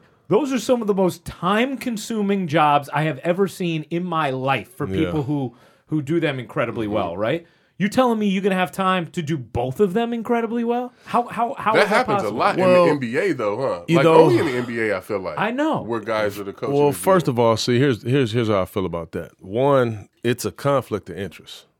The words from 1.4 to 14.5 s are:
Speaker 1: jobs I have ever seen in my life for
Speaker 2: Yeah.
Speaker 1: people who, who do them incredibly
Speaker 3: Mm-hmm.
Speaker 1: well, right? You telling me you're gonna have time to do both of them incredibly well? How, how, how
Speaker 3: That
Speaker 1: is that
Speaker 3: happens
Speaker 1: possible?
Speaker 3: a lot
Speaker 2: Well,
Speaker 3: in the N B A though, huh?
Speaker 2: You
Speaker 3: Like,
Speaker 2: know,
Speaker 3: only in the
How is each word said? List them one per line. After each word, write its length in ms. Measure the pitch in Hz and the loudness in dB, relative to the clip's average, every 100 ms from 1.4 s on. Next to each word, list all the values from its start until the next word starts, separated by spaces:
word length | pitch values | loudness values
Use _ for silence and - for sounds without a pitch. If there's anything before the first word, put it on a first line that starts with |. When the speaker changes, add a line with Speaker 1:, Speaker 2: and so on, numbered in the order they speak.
| 175 202 269 269 254 220 - 220 202 202 170 | -2 0 0 -4 -6 -8 -6 -4 0 0 0
Speaker 1:
jobs 420 | 160 151 143 135 | 2 4 2 0
I 100 | 147 | -2
have 160 | 156 135 | -2 -2
ever 300 | 165 180 196 | -2 0 0
seen 340 | - 175 160 151 | -2 -4 -4 -4
in 140 | 170 | -6
my 260 | 180 160 143 | -4 -2 -2
life 440 | 131 135 127 95 - | -2 -2 -2 -4 -8
for 100 | 147 | -4
Speaker 2:
Yeah. 160 | 190 | -2
Speaker 1:
people 200 | - 156 | 0 -2
who, 320 | 135 143 123 - _ _ - | -2 -4 -4 -10 _ _ -6
who 120 | 156 | -6
do 200 | 135 170 | -2 -2
them 180 | 156 131 | 0 -4
incredibly 480 | 107 151 120 117 104 | -8 -4 -4 -2 -2
Speaker 3:
Mm-hmm. 80 | |
Speaker 1:
well, 220 | 104 85 90 | -2 -2 -2
right? 300 | 110 165 - _ _ - | -2 -4 -8 _ _ -4
You 120 | 208 | -2
telling 300 | 254 247 220 | 2 2 2
me 100 | 208 | 0
you're 140 | 190 | 0
gonna 120 | 190 | 0
have 160 | 185 180 | 0 -2
time 360 | - 190 185 160 | -2 0 0 -2
to 120 | 175 | -6
do 140 | 147 156 | -4 -4
both 440 | 113 120 127 131 | -4 -4 -4 0
of 120 | 202 | 0
them 200 | 220 233 | 2 -2
incredibly 500 | 233 214 233 226 240 | -4 -2 -2 -2 -4
well? 300 | 233 240 247 _ | -2 -4 -6 _
How, 200 | - 233 | -2 -2
how, 280 | 240 214 233 | -2 -4 -4
how 180 | - 208 | -2 0
Speaker 3:
That 100 | 220 | 4
Speaker 1:
is 60 | 202 | 4
that 60 | 226 | 2
Speaker 3:
happens 260 | 240 202 | 2 0
Speaker 1:
possible? 140 | 101 120 | 0 0
Speaker 3:
a 20 | |
lot 180 | 196 165 | 0 2
Speaker 2:
Well, 280 | 185 180 | 4 6
Speaker 3:
in 20 | 170 | 6
the 60 | |
N 60 | 143 | 2
B 160 | 117 139 | -2 -2
A 160 | 196 | 0
though, 240 | 131 104 110 | 0 -2 0
huh? 280 | 131 87 87 | -2 -4 2
Speaker 2:
You 80 | 127 | 4
Speaker 3:
Like, 80 | |
Speaker 2:
know, 100 | 160 | 8
Speaker 3:
only 240 | 160 156 - | 8 8 6
in 80 | |
the 60 | 156 | 2